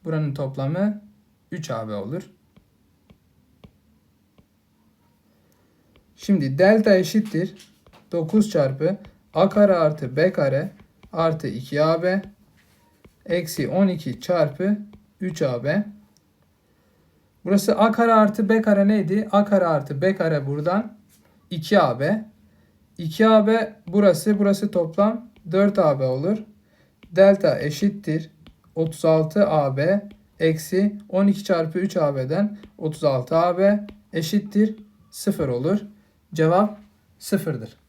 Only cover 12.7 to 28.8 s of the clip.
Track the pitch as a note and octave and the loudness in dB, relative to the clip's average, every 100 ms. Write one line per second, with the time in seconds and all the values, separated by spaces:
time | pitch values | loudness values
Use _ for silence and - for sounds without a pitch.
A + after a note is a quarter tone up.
12.7 | _ _ _ - _ - E3+ D#3+ - C3 | _ _ _ -20 _ -4 -4 -4 -6 -4
13.7 | F3 G3 F3 - A2+ - F3+ D3+ C3+ F#3+ | 0 0 0 -8 -10 -4 0 0 0 -2
14.7 | G#3 - - _ _ F#3 D#3+ D3 B2 C3 | -2 -6 -20 _ _ -10 -4 -4 -2 -2
15.7 | F3+ G#3 - _ _ _ _ _ _ _ | -2 -4 -10 _ _ _ _ _ _ _
16.7 | _ _ _ _ _ _ _ - G3+ G#3+ | _ _ _ _ _ _ _ 0 0 2
17.7 | - A3 A3 A#3 A3+ G#3+ G#3+ G3+ A3 A3 | 2 2 4 4 4 4 2 0 0 2
18.7 | G3+ G3+ G#3 F3 G3 A3 G3+ G3+ G3+ F3 | 2 4 2 0 -2 0 0 2 2 2
19.7 | D3+ C3+ C#3 F3+ F#3+ D#3+ D3+ C#3 C#3+ D3+ | 0 -2 -2 -2 0 -2 -2 -4 -4 -2
20.7 | F#3+ A#3 - _ _ _ _ _ E3+ D#3+ | -2 -4 -12 _ _ _ _ _ -10 0
21.7 | G#3 D3 A#2+ C#3+ A3 A3 _ _ _ _ | 2 4 0 -2 -2 -6 _ _ _ _
22.7 | _ _ _ E3 - A3 A3 G#3 A3+ A3 | _ _ _ -10 0 4 4 4 0 -2
23.7 | - - F#3 G3+ E3+ - G3+ G3+ G3 G#3 | -10 -4 2 4 4 0 0 2 0 -2
24.7 | F3+ D#3+ E3 G#3 A#3 - _ F3 F#3 G3+ | -2 -2 0 0 0 -12 _ -4 0 2
25.7 | G3+ E3 C#3 C3 C3 D#3+ G#3+ - _ _ | 4 2 2 -2 -2 -2 -4 -6 _ _
26.7 | _ _ _ - E3+ G3 G3 F3 B2+ D3 | _ _ _ -8 6 6 6 2 0 -4
27.7 | D3+ G3+ G3+ - D#3 D#3+ _ - _ _ | -2 -2 -2 -6 -6 -6 _ -20 _ _
28.7 | - | -6